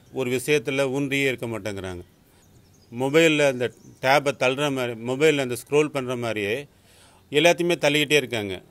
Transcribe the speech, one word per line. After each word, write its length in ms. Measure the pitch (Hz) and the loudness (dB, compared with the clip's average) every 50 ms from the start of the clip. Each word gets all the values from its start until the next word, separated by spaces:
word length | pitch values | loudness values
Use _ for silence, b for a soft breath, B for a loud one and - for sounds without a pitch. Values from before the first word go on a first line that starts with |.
| b b - | b b -8
ஒரு 180 | 127 131 123 | -6 -4 -2
விஷயத்துல 500 | 127 123 - - 147 147 147 147 135 135 | -2 -2 0 0 0 0 0 -2 -2 -2
ஊன்றியே 460 | 139 135 127 139 143 135 135 139 139 | -2 -2 -2 -4 -4 -2 -2 0 0
இருக்க 180 | 135 123 107 127 | 0 -2 -4 -6
மாட்டேங்கிறாங்க. 560 | 117 113 107 95 110 101 95 90 92 90 87 90 _ _ _ _ b b b b _ _ _ _ _ _ _ _ - 117 120 | -8 -6 -6 -8 -8 -8 -8 -8 -10 -10 -12 -14 _ _ _ _ b b b b _ _ _ _ _ _ _ _ -12 -6 -4
மொபைல்ல 480 | 131 139 143 160 165 160 156 147 147 | -2 2 4 4 6 6 4 4 2
அந்த 260 | 139 127 123 123 110 - _ - 131 120 - | 2 2 0 -4 -4 -6 _ -20 -20 -10 -2
டேபை 300 | - 131 139 151 135 143 135 - | 2 2 2 4 2 0 -2 0
தள்ளுற 320 | 131 127 131 135 151 143 | 0 0 0 0 -2 -2
மாதிரி, 220 | 135 131 123 120 117 110 117 | -2 -2 -4 -6 -6 -6 -6
மொபைல்ல 320 | 123 131 135 156 160 151 | -4 -2 2 2 2 2
அந்த 180 | 143 135 123 120 | 2 0 -4 -6
ஸ்க்ரோல் 320 | 117 - - 143 147 151 | -8 -4 0 2 2 2
பண்ற 280 | 147 151 139 127 123 127 | 2 -2 -6 -6 -4 -4
மாதிரியே 520 | 120 120 117 107 107 101 98 113 139 147 - b b b b b b b b b b b b | -4 -4 -4 -2 -2 -2 -2 -4 -4 -6 -12 b b b b b b b b b b b b
எல்லாத்தையுமே 440 | 139 147 156 175 175 160 170 175 170 | 0 4 4 4 4 4 2 0 0
தள்ளிக்கிட்டே 360 | 170 - 147 143 151 147 127 | 2 2 2 2 2 2 4
இருக்காங்க. 500 | 151 143 127 120 120 110 104 98 92 - - - | 2 2 2 0 -4 -4 -4 -4 -6 -10 -12 -12